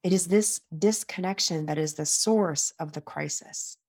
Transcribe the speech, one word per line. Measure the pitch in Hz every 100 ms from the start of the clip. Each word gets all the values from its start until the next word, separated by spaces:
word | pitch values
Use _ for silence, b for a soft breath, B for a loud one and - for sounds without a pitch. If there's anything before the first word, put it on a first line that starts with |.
It | 180
is | 185 175
this | 202 208 - _ 160
disconnection | 202 220 - - 185 190 - 160 151
that | 156
is | 156 151
the | 151
source | - - 220 185 143 - -
of | 156
the | 147
crisis. | - - 151 - - - - -